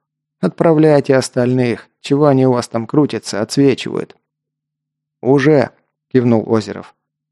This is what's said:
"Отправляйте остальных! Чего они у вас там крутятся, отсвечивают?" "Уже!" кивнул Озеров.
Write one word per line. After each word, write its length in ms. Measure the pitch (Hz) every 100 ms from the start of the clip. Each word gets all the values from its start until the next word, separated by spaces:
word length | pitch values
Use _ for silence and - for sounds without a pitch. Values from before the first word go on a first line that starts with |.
| _ _ _ -
"Отправляйте 760 | 180 - 170 156 156 143 131 131
остальных! 720 | - 131 123 127 123 101 - _
Чего 260 | - 143 147
они 200 | 131 131
у 60 |
вас 160 | 123 -
там 180 | 117 113
крутятся, 560 | 151 139 110 - 98
отсвечивают?" 720 | 110 - 139 117 - 50 - - _ _ _ _ _ _ _ _ _ _
"Уже!" 500 | 117 139 139 147 104 _ _ _ _
кивнул 380 | 127 120 113 -
Озеров. 440 | 110 101 98 - _ _ _ _